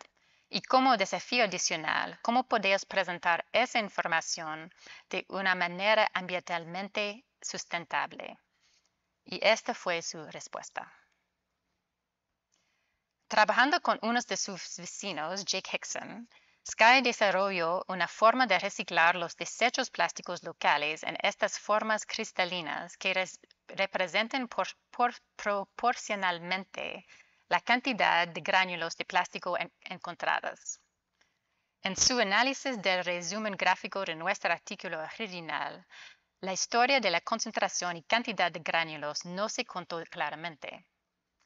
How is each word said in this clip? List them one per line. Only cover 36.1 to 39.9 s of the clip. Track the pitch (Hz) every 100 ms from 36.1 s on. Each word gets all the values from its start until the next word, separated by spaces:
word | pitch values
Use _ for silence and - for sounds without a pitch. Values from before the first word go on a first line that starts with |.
| - _ -
la | 190
historia | 190 - 233 254 277
de | 208
la | 170
concentración | - 226 226 220 196 - 175 170
y |
cantidad | - 233 240 196 175
de | 165
gránulos | 156 170 165 156 147 151
no | 175 180 214
se | -
contó | - 180 170